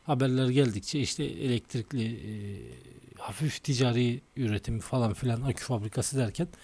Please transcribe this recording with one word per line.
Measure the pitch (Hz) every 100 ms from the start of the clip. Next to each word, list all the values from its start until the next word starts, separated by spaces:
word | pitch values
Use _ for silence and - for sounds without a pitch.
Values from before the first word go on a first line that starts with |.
haberler | - 131 131 131 127
geldikçe | 131 131 104 - 147
işte | 123 -
elektrikli, | - 107 131 120 - 127 107 131
e, | 113 117 110 107 101 101 58 62 - - - -
hafif | - 101 151 -
ticari | - 127 127 120 123 127 - -
üretimi | 117 104 - 113
falan | - 131 113
filan | 101 127 117
akü | 135 -
fabrikası | - 120 107 - - 135
derken | 113 - 175 -